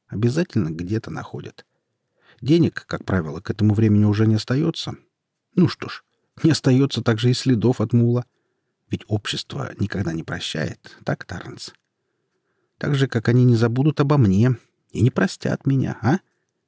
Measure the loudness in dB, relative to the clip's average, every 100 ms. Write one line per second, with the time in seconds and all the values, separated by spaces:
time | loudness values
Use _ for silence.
0 | _ -2 -2 0 -2 -2 -4 -6 -6 -6
1 | -6 -12 -12 -14 -16 -20 _ _ _ _
2 | _ _ _ _ 0 2 2 0 -10 -10
3 | -2 -2 -2 -8 -8 0 2 4 4 4
4 | 4 2 2 2 0 -2 -2 -2 -6 -12
5 | _ _ _ _ _ 2 2 0 -12 -14
6 | _ _ _ 0 2 2 2 2 2 0
7 | -2 0 0 0 2 2 2 0 0 2
8 | 2 0 -4 _ _ _ _ _ -10 -10
9 | -4 -6 -4 -8 -8 -8 -10 -6 -6 -4
10 | -4 -6 -8 -8 -8 -6 -8 -8 -20 -12
11 | -8 -8 -8 -14 -14 -16 -16 _ _ _
12 | _ _ _ _ _ _ _ -10 -4 -2
13 | 0 0 2 4 4 4 2 2 0 2
14 | 2 4 4 4 2 0 _ _ _ 0
15 | 0 2 -2 -2 -6 -4 0 0 -2 -2
16 | 0 -2 _ _ _ _